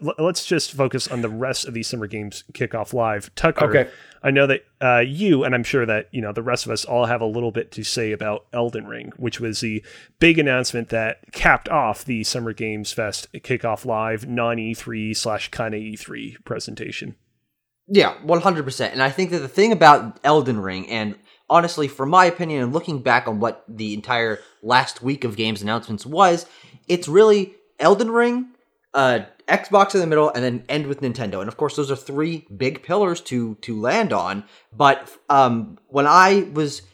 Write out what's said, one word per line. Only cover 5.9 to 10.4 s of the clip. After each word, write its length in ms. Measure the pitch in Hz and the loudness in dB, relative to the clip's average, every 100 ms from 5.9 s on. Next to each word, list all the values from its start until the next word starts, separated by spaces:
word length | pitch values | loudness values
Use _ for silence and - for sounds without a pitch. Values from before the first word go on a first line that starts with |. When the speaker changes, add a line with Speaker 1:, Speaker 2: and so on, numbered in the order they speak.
| 107 - | -2 -4
Speaker 1:
you 100 | 127 | -6
know, 100 | 104 | -6
the 100 | 104 | -6
rest 240 | 117 123 113 | -2 -4 -2
of 60 | |
us 140 | 110 - | -6 -2
all 200 | 120 117 | 0 0
have 140 | 120 | 0
a 40 | 113 | -2
little 260 | 113 120 | -2 -4
bit 200 | 110 - | -4 -8
to 100 | - | -10
say 300 | 107 - 110 | -6 -4 -4
about 320 | 104 107 - _ | -4 -4 -6 _
Elden 340 | 120 120 113 104 | -4 -4 -4 -12
Ring, 240 | 117 - - | -14 -14 -8
which 220 | 120 - | -8 -6
was 180 | 117 104 | -8 -6
the 240 | 117 107 - - - _ | -6 -6 -10 -20 -20 _
big 200 | 165 | 4
announcement 500 | 165 | 4